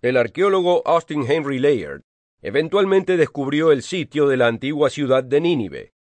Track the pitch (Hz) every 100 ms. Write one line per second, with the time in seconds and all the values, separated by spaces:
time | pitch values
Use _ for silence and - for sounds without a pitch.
0 | 120 127 117 151 196 190 180 175 - 165
1 | - 151 120 160 139 131 139 131 76 71
2 | _ _ _ _ - 117 160 185 196 196
3 | 180 180 151 - 135 147 160 139 - 185
4 | 147 147 143 131 120 113 135 151 147 -
5 | 139 131 131 143 170 160 98 67 50 _